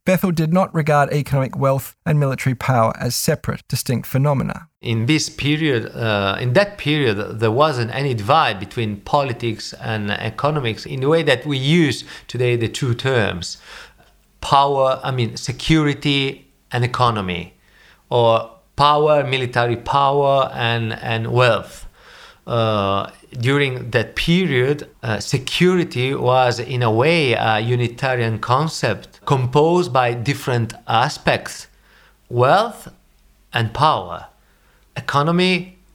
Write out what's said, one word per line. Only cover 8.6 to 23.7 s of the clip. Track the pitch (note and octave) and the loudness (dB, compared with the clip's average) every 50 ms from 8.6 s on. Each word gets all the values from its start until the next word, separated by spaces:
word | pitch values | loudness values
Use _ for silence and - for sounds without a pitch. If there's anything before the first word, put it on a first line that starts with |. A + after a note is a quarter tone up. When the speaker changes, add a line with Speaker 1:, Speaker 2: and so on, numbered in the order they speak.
Speaker 2:
between | G2+ - - B2 A2+ G#2+ G#2 G2+ | -8 -8 -6 -6 -4 -4 -6 -8
politics | - - - D3 C#3+ C3+ A#2+ - B2 A#2 G#2+ - - - - | -4 -2 0 0 0 -2 -4 -4 -4 -6 -6 -6 -10 -14 -14
and | - C3 A#2 A2 G#2+ G#2 G#2 | -10 -6 -6 -4 -4 -2 -4
economics | G2+ - - A2 A2 - - C#3+ D#3 D3+ B2+ A2+ G#2+ - - | -4 -4 -4 -6 -4 -2 -2 -2 0 -2 -2 -4 -6 -6 -8
in | - D3 C3 | -10 -6 -2
the | C3 C#3+ | 0 2
way | D#3+ E3 D#3+ | 2 2 2
that | D3 B2+ A#2+ - | 2 0 0 0
we | D3+ C#3+ | -4 -4
use | C3 C3 C#3+ D#3+ F3 D#3+ C#3 A#2 - - - - - - - | -2 0 2 4 4 4 4 0 -2 -8 -14 -18 -20 -14 -10
today | - A#2+ B2 B2 B2 | -4 -2 0 0 0
the | A#2 A2+ A2 | 0 -2 -4
two | - - D3 B2 A#2 | -2 -2 -2 -2 -2
terms. | - - C3+ C3 A#2+ G#2 G2 F2+ F2 F2 - - - - - - - - - _ _ _ _ _ _ _ _ _ _ | -2 0 0 2 2 2 0 -2 -4 -8 -10 -12 -14 -16 -20 -20 -20 -20 -20 _ _ _ _ _ _ _ _ _ _
Power, | - - D3 C#3 C#3 C#3+ C#3+ C3+ C3+ C3 C3 - - | -2 2 4 4 4 4 2 2 2 2 0 0 -4
I | C#3 | -4
mean, | B2+ B2+ A#2+ G#2+ - | -2 -2 -2 -2 -4
security | - - - A#2+ - - - D#3+ D#3+ D3+ D3 C#3 C#3+ - D3 C#3 C#3 C3+ C3+ - - _ _ _ _ _ _ | -8 -8 -8 -8 -4 0 2 2 4 4 2 0 -2 -2 0 0 0 -2 -4 -6 -10 _ _ _ _ _ _
and | - A#2+ B2 | -2 -2 -2
economy, | A#2+ B2+ - B2+ A#2+ A2+ G#2+ F#2+ F#2 F2+ E2+ E2+ F2 - _ _ _ _ _ _ _ _ _ _ _ | -2 0 0 0 2 0 0 -2 -4 -6 -6 -8 -12 -16 _ _ _ _ _ _ _ _ _ _ _
or | B2+ A#2+ A#2 A2+ A2+ A2+ - - - - _ _ _ | 0 2 4 4 4 2 0 -6 -12 -20 _ _ _
power, | - C#3+ D3 D3 D3+ D3+ D3+ D3+ D3 C3+ | 2 4 4 4 4 4 4 4 2 2
military | C3 C3 C3 B2+ A#2+ B2 B2 A#2+ A#2+ A#2 | 0 -2 -2 -2 -2 -2 -2 0 0 -2
power | A2+ - - C3 C#3 C#3 C#3 C#3 C#3+ C#3+ C#3 C#3 C3+ C3 - - | -4 -4 -2 0 2 2 2 2 2 2 2 2 2 0 -2 -4
and, | B2+ A#2+ A#2 A#2 A#2 A2+ A2 A2+ | -4 -2 -2 -2 -2 -4 -6 -8
and | - - A#2 A2+ A2+ A2+ A#2+ | -8 -6 -6 -4 -4 -4 0
wealth. | A#2 A#2+ B2+ A#2+ A2 F#2 E2+ - - - - - - _ - - - - - - - _ _ | 2 4 4 4 4 2 -2 -8 -16 -18 -20 -20 -20 _ -20 -20 -20 -20 -20 -20 -20 _ _
Uh, | - B2 A#2 A2+ A2 G#2+ G#2 G2 G2 G2 G2 G2+ - - - - _ - B2 | -6 -2 -2 0 0 0 0 0 0 0 -2 -4 -6 -10 -18 -20 _ -8 -4
during | A#2 C3 C#3 C#3+ C#3+ C3+ | 0 0 2 2 0 0